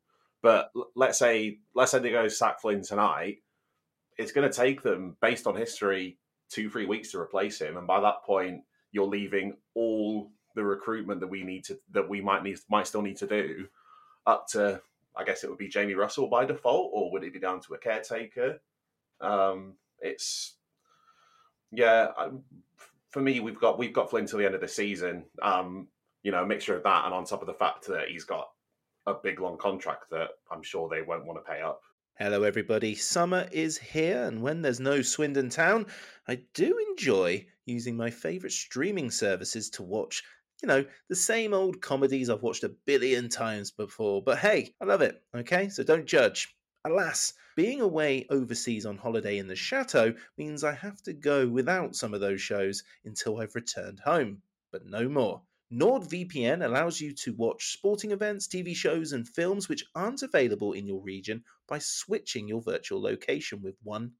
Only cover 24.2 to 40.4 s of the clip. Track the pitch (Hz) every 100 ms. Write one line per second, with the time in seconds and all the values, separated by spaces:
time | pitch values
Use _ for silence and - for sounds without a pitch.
24.2 | 101 107 101 95 - - 104 95 90 87
25.2 | - - 101 92 90 92 92 _ _ _
26.2 | 101 92 95 110 - 90 98 90 92 92
27.2 | 90 107 - 87 90 - - 90 - 85
28.2 | - 82 - _ _ _ _ _ - 98
29.2 | 98 95 92 87 101 92 85 - - 80
30.2 | 82 - - 82 - 92 82 80 80 85
31.2 | 78 80 - 78 80 76 _ _ _ -
32.2 | 104 104 104 104 104 110 110 107 - 180
33.2 | 175 180 - 156 160 160 - 156 160 233
34.2 | 120 113 123 160 151 120 120 143 127 -
35.2 | 151 139 131 120 165 226 202 - - -
36.2 | - 123 - - 220 453 427 370 214 98
37.2 | 87 95 - _ - 120 120 117 117 113
38.2 | - 180 185 - - 127 170 196 127 -
39.2 | 104 92 92 113 101 - 92 104 - -
40.2 | - -